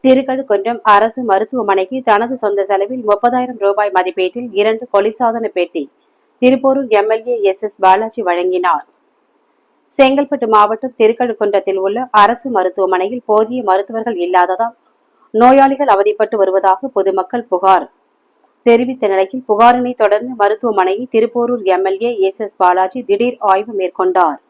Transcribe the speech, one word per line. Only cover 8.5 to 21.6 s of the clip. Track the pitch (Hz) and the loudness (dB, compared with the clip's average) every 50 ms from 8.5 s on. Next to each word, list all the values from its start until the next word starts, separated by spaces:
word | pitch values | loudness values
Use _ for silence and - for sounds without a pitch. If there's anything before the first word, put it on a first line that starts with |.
| 180 180 180 180 165 147 - _ _ _ _ _ _ _ _ _ _ _ _ _ _ _ _ _ _ _ _ _ - - | -2 -2 0 0 -2 -2 -4 _ _ _ _ _ _ _ _ _ _ _ _ _ _ _ _ _ _ _ _ _ 0 2
செங்கல்பட்டு | 269 262 269 277 285 277 294 277 247 220 220 | 2 2 4 0 0 -2 -4 -4 -2 2 4
மாவட்டம் | 214 208 208 - - - 254 254 _ | 4 4 4 0 -4 -6 -12 -2 _
திருக்கழுக்குன்றத்தில் | 226 214 233 226 247 240 220 - 214 208 202 196 190 - 190 190 190 | 2 2 2 0 -2 -4 -2 -2 -2 0 0 -2 -2 -2 -4 -2 -2
உள்ள | 196 208 233 254 254 | -2 -4 -4 -6 -2
அரசு | - 214 202 208 240 240 - 269 240 196 | 2 4 4 4 2 -2 -6 -4 -2 -2
மருத்துவமனையில் | 185 185 180 - 190 185 190 180 185 202 247 247 _ | -2 -2 -2 -2 -2 0 0 -2 -2 -4 -6 -8 _
போதிய | - 214 214 220 220 247 254 226 | 0 2 2 2 0 -2 -6 -2
மருத்துவர்கள் | 196 185 190 196 - 220 226 220 240 226 175 175 175 | 0 0 0 0 -4 -8 -8 -6 -6 -6 -4 -4 0
இல்லாததால் | 180 180 180 180 185 185 226 233 240 _ _ _ _ _ _ _ _ _ _ _ _ 220 | 2 2 2 2 0 -4 -4 -6 -6 _ _ _ _ _ _ _ _ _ _ _ _ 2
நோயாளிகள் | 233 247 262 277 269 269 269 262 294 262 208 | 4 4 6 4 2 0 0 -2 0 0 2
அவதிப்பட்டு | 190 202 208 208 - 220 208 - 214 | 2 2 0 0 -2 -4 -4 0 0
வருவதாக | 196 190 185 190 185 196 185 190 - 262 | 0 0 0 0 2 0 0 0 -4 -6
பொதுமக்கள் | _ 202 190 196 190 190 185 - - 240 233 _ | _ -2 -2 0 0 -2 -4 -4 -6 -8 -4 _
புகார் | 190 180 185 190 190 175 - - _ _ _ _ _ _ _ _ _ _ _ _ _ _ _ 240 | -4 0 2 2 2 2 2 -4 _ _ _ _ _ _ _ _ _ _ _ _ _ _ _ 2
தெரிவித்த | 233 233 254 247 262 254 - 202 | 2 2 2 -2 -4 -4 -2 0
நிலையில், | 190 190 190 190 - 254 254 - | 0 0 0 -2 -4 -12 -4 -4
புகாரினை | 214 208 226 240 247 254 247 247 247 | 2 4 6 4 4 4 0 -4 -2
தொடர்ந்து | _ 220 202 208 214 233 254 254 220 | _ 0 2 2 0 -2 -6 -4 -2
மருத்துவமனையை | 208 202 214 214 - 240 214 190 185 185 190 208 254 247 - | 0 0 0 -2 -2 -2 0 0 0 0 -2 -4 -6 -4 -2
திருப்போரூர் | 226 220 226 - 240 240 240 247 233 | 0 -2 0 -2 -4 -2 -2 -4 -4